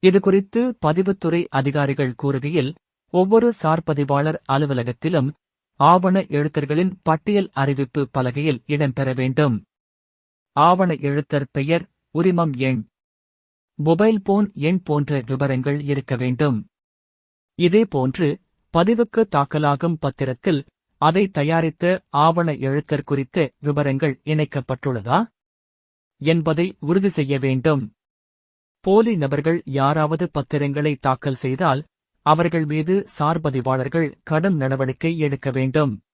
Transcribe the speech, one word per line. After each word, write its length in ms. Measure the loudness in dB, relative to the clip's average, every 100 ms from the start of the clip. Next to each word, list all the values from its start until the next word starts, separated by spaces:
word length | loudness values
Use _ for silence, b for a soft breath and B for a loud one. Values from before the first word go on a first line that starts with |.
இதுகுறித்து 580 | 6 4 4 2 2 -2 -2 0
பதிவுத்துறை 600 | 0 0 0 0 0 0 0
அதிகாரிகள் 640 | -2 0 0 -2 0 -2
கூறுகையில், 580 | -2 -2 -2 -2 -2 -2 -6 _ _ _
ஒவ்வொரு 340 | 0 4 4 4
சார்பதிவாளர் 840 | 0 0 0 0 -2 0 0 0 -4 -2
அலுவலகத்திலும் 840 | 0 0 -2 -4 -4 -2 0 -2 -4 _ _ _ _
ஆவண 360 | 4 6 4 0 0
எழுத்தர்களின் 640 | -2 -2 -4 -2 0 0 -2
பட்டியல் 460 | -2 0 0 0 -2
அறிவிப்பு 500 | -2 -2 -2 -2 -4 -4
பலகையில் 520 | -2 -2 -2 -2 -2 -4
இடம்பெற 420 | -2 -2 -2 -4
வேண்டும். 420 | -2 -2 0 0 0 -6 _ _ _ _ _ _ _ _ 2
ஆவண 340 | 4 4 2 0
எழுத்தர் 500 | -2 -4 -2 -4 -2
பெயர், 320 | -6 -2 -2 -2 _ _
உரிமம் 400 | 0 2 2 0 0
எண், 220 | -2 -2 -6 _ _ _ _ _ _ _ _ -4
மொபைல் 420 | 0 2 2 2
போன் 260 | 0 0 0 -2
எண் 180 | -2 -2
போன்ற 400 | -2 -2 0 -4 -4
விவரங்கள் 540 | -2 -2 -2 -2 -4
இருக்க 320 | -2 -4 -4 -4
வேண்டும். 420 | -2 0 0 0 -6 _ _ _ _ _ _ _ _ 0
இதேபோன்று, 680 | 2 4 2 0 -2 0 -2 -2 _ _ _
பதிவுக்கு 480 | 2 2 2 0 0 0
தாக்கலாகும் 720 | 0 0 0 0 0 -2 -2
பத்திரத்தில் 600 | -4 -4 -6 -2 -2 -2 -4 _ _ _
அதை 240 | 2 2 0
தயாரித்த 540 | 0 0 0 0 -2 -2 -2 _ 2
ஆவண 300 | 2 4 0 -2
எழுத்தர் 480 | -2 -4 -2 -4 -2
குறித்த 420 | -4 -2 -2 -2 _
விவரங்கள் 560 | -4 -2 0 0 -2 -4
இணைக்கப்பட்டுள்ளதா 960 | -4 -2 -2 -4 -6 -6 -4 -6 -2 -2 -2 _ _ _ _ _ _ _ _ _
என்பதை 440 | 0 0 0 0 -2 -4
உறுதி 300 | 0 0 2
செய்ய 240 | -2 -2 0
வேண்டும். 440 | 0 0 0 0 -2 _ _ _ _ _ _ _ _ _
போலி 280 | 2 4 4 0
நபர்கள் 420 | -2 0 0 -2 -2
யாராவது 540 | 0 0 2 0 -2 -4
பத்திரங்களை 640 | -4 -4 -2 -2 0 -2 -2
தாக்கல் 440 | -2 -2 -4 -4
செய்தால், 400 | -4 -2 0 0 -4 _ _ _ 0
அவர்கள் 400 | 2 2 0 -2
மீது 280 | -2 0 -2 -2
சார்பதிவாளர்கள் 1000 | -4 -2 0 -2 -4 -2 -2 -2 -2 -4 -6
கடும் 340 | -4 -2 0 0
நடவடிக்கை 560 | -2 -2 -2 -2 -4 -2
எடுக்க 320 | -2 -2 -4
வேண்டும். 420 | -2 0 0 0 -2 _